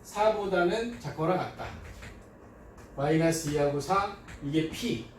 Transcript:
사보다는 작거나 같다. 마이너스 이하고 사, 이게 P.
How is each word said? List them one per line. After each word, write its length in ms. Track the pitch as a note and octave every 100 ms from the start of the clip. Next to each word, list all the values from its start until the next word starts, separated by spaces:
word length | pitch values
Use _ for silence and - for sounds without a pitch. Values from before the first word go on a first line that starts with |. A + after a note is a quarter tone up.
사보다는 960 | - G#3 G#3+ G#3+ G3 F3+ F3 G#3+ A#3+ A#3+
작거나 380 | D3 C#3 D#3+ F#3
같다. 300 | B2 - - - - - - - - - - - - - - -
마이너스 540 | D3 D#3+ E3 D#3+ D3
이하고 300 | D3 C#3+ C#3+
사, 360 | C#3 F#3+ G#3 - - -
이게 240 | C#3+ D#3 D#3+
P. 360 | - A#3+ A#2 -